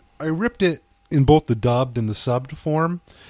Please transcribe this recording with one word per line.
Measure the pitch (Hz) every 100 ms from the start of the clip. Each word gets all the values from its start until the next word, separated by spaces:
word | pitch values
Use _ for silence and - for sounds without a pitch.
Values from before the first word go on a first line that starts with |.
| _ -
I | 156
ripped | 160 233 -
it | 185 151 _ _ -
in | 156
both | 135 151 -
the |
dubbed | 113 120 120 131 120
and | 110
the |
subbed | 107 - 123 131 156
form, | - 156 165 175 - - -